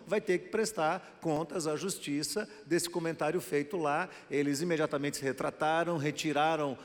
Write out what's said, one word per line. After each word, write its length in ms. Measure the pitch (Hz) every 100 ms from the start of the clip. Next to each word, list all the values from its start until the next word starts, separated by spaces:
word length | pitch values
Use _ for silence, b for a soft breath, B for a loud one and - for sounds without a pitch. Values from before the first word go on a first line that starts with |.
vai 160 | - 208
ter 180 | 208 180
que 100 | -
prestar 720 | 214 220 196 156 180 - -
contas 480 | 165 151 165 185 156
à 80 | 151
Justiça 720 | 185 - - 143 135 208 208 B -
desse 240 | 175 -
comentário 500 | 175 165 156 151 160
feito 360 | - 147 143 185
lá. 320 | 151 151 185 B B
Eles 320 | 139 143 139
imediatamente 580 | 175 156 151 143 143 -
se 40 |
retrataram, 760 | 135 127 147 - 151 160 170 170
retiraram 800 | 143 - 156 143 156 160 147 123